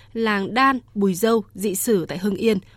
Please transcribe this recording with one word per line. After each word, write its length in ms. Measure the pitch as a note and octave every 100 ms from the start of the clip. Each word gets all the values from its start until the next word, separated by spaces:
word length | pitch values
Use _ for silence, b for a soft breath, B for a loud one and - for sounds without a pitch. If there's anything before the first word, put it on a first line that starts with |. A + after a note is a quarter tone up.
| B
làng 420 | A3+ A3 G3+ G3
Đan, 240 | A3+ C4+ B3+ -
Bùi 200 | G#3 G3
Dâu, 300 | F3+ A3+ A3+ G3+
Dị 200 | - G3+
Sử 320 | F#3+ B3 G3+ D#3
tại 120 | D3
Hưng 180 | G3+ F#3+
Yên 220 | A3+ G3+ -